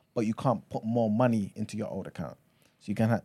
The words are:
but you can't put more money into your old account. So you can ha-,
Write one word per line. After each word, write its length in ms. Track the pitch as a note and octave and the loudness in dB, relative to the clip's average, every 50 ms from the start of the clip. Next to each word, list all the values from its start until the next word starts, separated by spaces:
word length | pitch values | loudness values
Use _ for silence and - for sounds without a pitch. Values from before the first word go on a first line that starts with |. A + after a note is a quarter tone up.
| _ _ _ | _ _ _
but 120 | B2 A2 | 0 0
you 80 | A2 A2 | 0 0
can't 340 | - - C#3 A2+ - - _ | 0 0 0 0 0 -4 _
put 160 | - C3 - | -8 -6 -4
more 240 | A2 A#2 A#2+ A2+ G#2+ | -2 0 2 2 2
money 420 | G#2+ A2+ B2+ B2 A2+ G#2+ G2 F#2+ - | 4 4 4 4 4 2 0 -2 -4
into 220 | - G#2+ - - | -8 -8 -6 -6
your 120 | G#2 - - | -6 -6 -6
old 200 | - G2 E2 D2+ | -6 -8 -8 -8
account. 280 | - - D#2+ C2+ - - _ _ _ _ _ _ _ _ | -10 -10 -10 -10 -10 -14 _ _ _ _ _ _ _ _
So 60 | - - | -8 -6
you 60 | G2+ | 0
can 120 | G#2+ A2 A2 | 2 2 4
ha-, 120 | A#2 - | 2 2